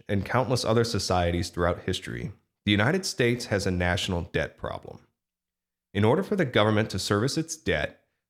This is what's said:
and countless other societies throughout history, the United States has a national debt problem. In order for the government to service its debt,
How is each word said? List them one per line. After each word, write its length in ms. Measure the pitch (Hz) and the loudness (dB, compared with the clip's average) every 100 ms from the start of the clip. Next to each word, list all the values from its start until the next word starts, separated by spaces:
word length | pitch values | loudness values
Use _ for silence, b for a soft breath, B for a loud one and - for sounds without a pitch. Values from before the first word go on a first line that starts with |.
| - | -4
and 180 | 101 92 | -4 0
countless 380 | 120 113 123 | -2 0 0
other 200 | - 117 | 2 2
societies 680 | 117 98 - 90 87 87 87 | 2 -2 0 2 2 0 -2
throughout 340 | 85 87 87 | -2 0 0
history, 500 | - 90 - 60 - - _ _ 104 | -4 -6 -6 -10 -10 -12 _ _ 2
the 60 | |
United 340 | 101 113 190 185 | 4 4 0 -2
States 400 | - 120 120 - | 0 0 0 -2
has 200 | 101 95 | -2 0
a 60 | |
national 580 | 90 90 87 - 87 82 | 0 0 0 -2 -4 -4
debt 240 | 85 - - | -4 -4 -6
problem. 420 | - - - - _ _ _ _ _ _ _ _ _ | -10 -10 -14 -20 _ _ _ _ _ _ _ _ _
In 120 | 101 110 | 2 4
order 160 | 165 | 4
for 140 | 190 196 | 0 -2
the 100 | 135 | 0
government 440 | 113 107 107 110 | 4 4 4 0
to 80 | 95 | -2
service 380 | - 104 135 160 | 0 0 0 -2
its 180 | 156 - | -6 -6
debt, 460 | - 78 - - _ _ | -2 -2 -2 -8 _ _